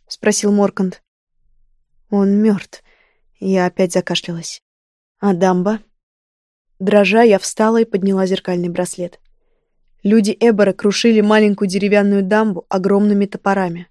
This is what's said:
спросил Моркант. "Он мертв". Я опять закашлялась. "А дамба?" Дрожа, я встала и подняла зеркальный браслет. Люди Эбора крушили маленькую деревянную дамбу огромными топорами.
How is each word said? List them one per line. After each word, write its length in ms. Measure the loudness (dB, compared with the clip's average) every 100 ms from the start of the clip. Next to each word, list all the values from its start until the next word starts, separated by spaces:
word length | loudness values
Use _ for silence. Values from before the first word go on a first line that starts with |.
| -20
спросил 460 | -6 -2 -2 0
Моркант. 500 | 0 0 -2 -6 -8 _ _ _ _ _ _ _ _ _ _ -6
"Он 260 | -2 0 2
мертв". 400 | 0 0 -6 -20 _ _ _ _ _ -10
Я 240 | -2 0
опять 300 | 0 0 -2
закашлялась. 680 | -2 -4 -6 -8 -10 -12 -16 _ _ _ _ _ _
"А 120 | -2
дамба?" 480 | 0 0 0 -2 -6 _ _ _ _ _ _ _ _ _ -8
Дрожа, 440 | 0 2 4 4
я 160 | 4 2
встала 420 | 0 -2 0 0
и 60 | 0
подняла 400 | -2 -2 -2 -2
зеркальный 420 | -4 -4 -4 -4
браслет. 520 | -6 -6 -8 -12 -14 _ _ _ _ _ _ _ _
Люди 340 | 2 2 2 2
Эбора 360 | 2 2 2
крушили 480 | 0 -2 0 2 4
маленькую 460 | 4 4 2 0 -2
деревянную 540 | -2 0 2 2 0
дамбу 440 | 0 0 0 -4 -6
огромными 560 | -2 0 2 2 0
топорами. 640 | -2 -4 -4 -2 -4 -6 -14